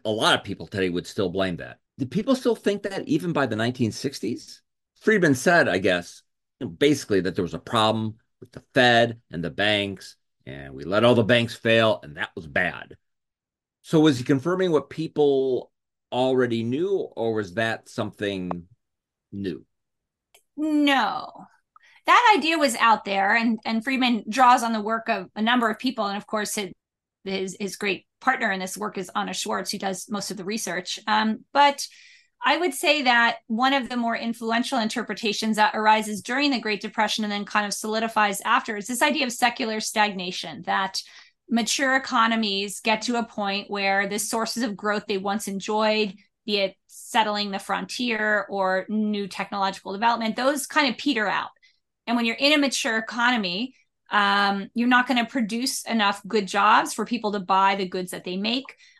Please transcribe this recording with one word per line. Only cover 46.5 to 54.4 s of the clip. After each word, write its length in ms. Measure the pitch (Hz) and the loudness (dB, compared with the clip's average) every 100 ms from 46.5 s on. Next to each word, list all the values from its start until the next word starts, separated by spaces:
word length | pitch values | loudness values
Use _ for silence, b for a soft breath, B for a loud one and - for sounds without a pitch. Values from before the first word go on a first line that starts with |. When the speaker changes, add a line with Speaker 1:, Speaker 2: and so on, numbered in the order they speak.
| 202 | -2
Speaker 2:
it 180 | 190 - _ | -2 -4 _
settling 640 | - - 233 214 208 202 | -20 -2 0 0 -2 -4
the 60 | 190 | -6
frontier 880 | - 185 190 - 247 214 214 208 - | -4 -6 -6 -4 -4 -2 0 0 -2
or 340 | 196 185 190 - | -2 0 0 -2
new 400 | 214 214 208 196 | -2 0 -2 -4
technological 640 | - 190 202 196 190 190 | -8 -6 -2 -4 -4 -10
development, 420 | 196 233 226 220 | -2 0 0 -2
those 320 | 240 262 294 - | 0 0 -2 -2
kind 240 | 311 277 | 0 0
of 80 | - | 0
peter 300 | 285 220 196 | -2 0 0
out. 220 | 151 - _ b b _ _ - | -2 -6 _ b b _ _ -2
And 80 | 240 | 0
when 100 | 226 | 0
you're 80 | |
in 180 | 220 277 | 2 2
a 60 | 302 | 4
mature 400 | 277 - 262 220 | 2 0 -2 -2
economy, 760 | 220 226 240 240 180 185 262 b b _ - | -4 0 2 2 -2 -4 -6 b b _ -2
um, 600 | 208 202 202 | 2 4 4